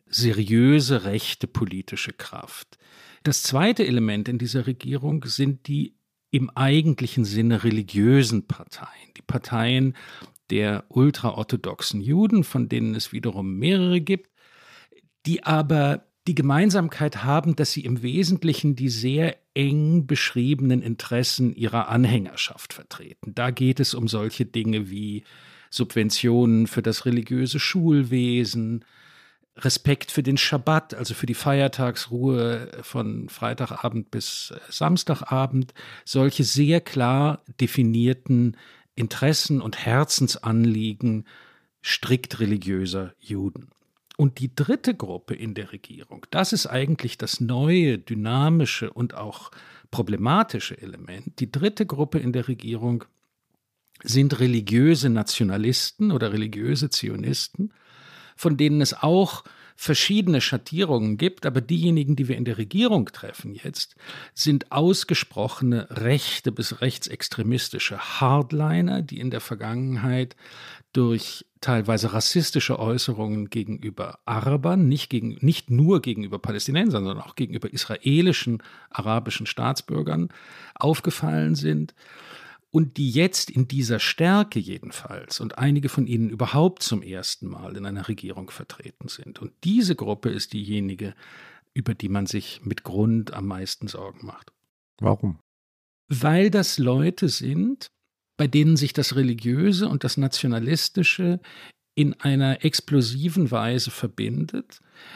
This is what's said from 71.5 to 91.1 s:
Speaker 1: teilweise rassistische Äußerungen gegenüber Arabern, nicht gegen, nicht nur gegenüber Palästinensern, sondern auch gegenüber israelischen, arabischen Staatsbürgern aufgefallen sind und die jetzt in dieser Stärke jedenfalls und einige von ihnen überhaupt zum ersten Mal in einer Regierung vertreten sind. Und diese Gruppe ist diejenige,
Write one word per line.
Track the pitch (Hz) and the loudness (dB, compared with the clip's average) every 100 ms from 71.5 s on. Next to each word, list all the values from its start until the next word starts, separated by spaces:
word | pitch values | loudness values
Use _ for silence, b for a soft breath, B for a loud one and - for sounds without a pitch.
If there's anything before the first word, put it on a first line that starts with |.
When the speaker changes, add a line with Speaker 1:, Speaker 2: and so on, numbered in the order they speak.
| _ | _
Speaker 1:
teilweise | - 117 107 110 113 | -2 0 2 0 0
rassistische | 110 - 175 151 143 - 110 | 0 0 2 0 0 0 0
Äußerungen | 110 120 - 107 107 107 104 | 0 0 -2 -2 -2 -4 -4
gegenüber | 113 104 107 107 98 92 - | -4 -6 -6 -8 -8 -10 -10
Arabern, | - 110 131 143 165 190 139 | -6 -2 0 2 2 4 4
nicht | 139 - | 4 -2
gegen, | 123 113 107 | -4 -4 0
nicht | 139 165 - | 2 2 2
nur | 120 160 190 | 4 6 4
gegenüber | 127 107 101 98 | 2 -4 -4 -6
Palästinensern, | - 104 - 151 226 113 | -4 -4 -2 2 2 2
sondern | 95 104 | 0 -4
auch | - | -8
gegenüber | - 127 113 - | -8 -6 -6 -8
israelischen, | 131 - 110 135 151 180 - 123 113 B B B | -8 -8 -4 2 4 4 2 0 -4 B B B
arabischen | - 107 113 117 - 110 | -8 -2 -2 -2 -6 -8
Staatsbürgern | - 120 139 - 156 151 156 170 B B B B | -4 -4 -4 -4 -4 -2 -2 -4 B B B B
aufgefallen | - 147 160 - - 156 156 - | -2 0 0 -2 -2 -2 0 0
sind | 143 - - - B B B B B B B _ | 0 0 -2 -4 B B B B B B B _
und | 160 151 139 | 0 2 0
die | 135 | 0
jetzt | 123 185 - - | 2 2 0 -2
in | 127 123 | 0 0
dieser | 135 117 110 | 0 0 0
Stärke | - - 170 202 208 113 | 0 2 4 4 2 -2
jedenfalls | 92 95 - - - 98 - - | -6 -8 -12 -16 -14 -14 -10 -8
und | 107 - | -8 -2
einige | 139 143 139 | 2 2 0
von | - 123 | -2 0
ihnen | 117 113 | 0 0
überhaupt | 110 127 139 180 185 | -2 0 2 2 2
zum | - 107 | -4 -4
ersten | 90 92 - - 95 | -6 -10 -8 -8 -10
Mal | 92 95 98 | -12 -14 -12
in | 98 | -10
einer | 101 95 | -8 -8
Regierung | 101 - 98 92 | -8 -10 -12 -14
vertreten | - - - - - - | -16 -18 -18 -20 -18 -16
sind. | - - - | -14 -16 -16
Und | 107 - | -16 -6
diese | 175 226 190 151 | 0 2 2 0
Gruppe | 107 101 117 | -4 -4 -4
ist | 98 - | -4 -6
diejenige, | 107 101 107 98 92 101 | -8 -6 -4 -4 -6 -10